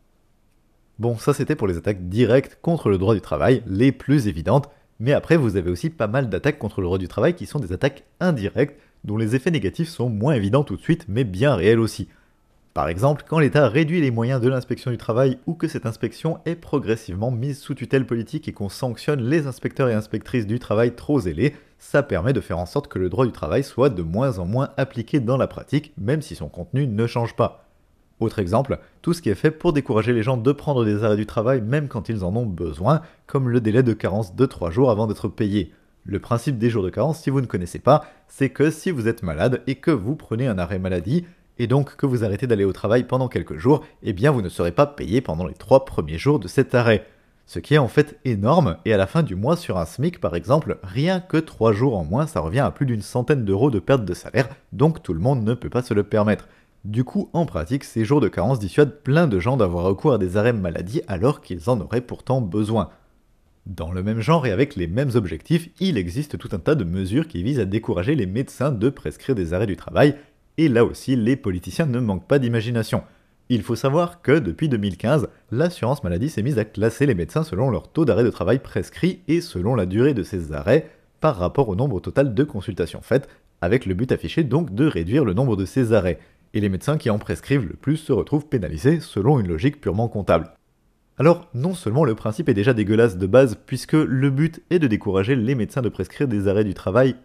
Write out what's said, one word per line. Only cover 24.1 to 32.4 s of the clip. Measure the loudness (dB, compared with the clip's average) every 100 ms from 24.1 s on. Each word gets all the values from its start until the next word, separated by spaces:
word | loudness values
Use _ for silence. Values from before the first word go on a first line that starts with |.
| -2 -2 -2
en | -2
moins | -2 -2 -4
appliqué | -6 -6 -2 -2
dans | 0 0
la | 0
pratique, | -4 -4 -4 -4 -6
même | -2 -2
si | -4 -10
son | -12
contenu | -10 -6 -4 -2
ne | 0 -2
change | -2 -4
pas. | 0 -2 -2 _ _ _ _ _ -4
Autre | -4 -2
exemple, | 0 0 0 -4 -10 _
tout | -4
ce | -2
qui | -2
est |
fait | 0 0
pour | 0 0
décourager | 0 0 0 2
les | 0
gens | 0 0
de | 0
prendre | 0 0 0
des | 2 2
arrêts | 2 0
du | 0
travail | -2 0 0
même | 0 -2 -4
quand | -6 -6
ils | -4
en | -2
ont | -2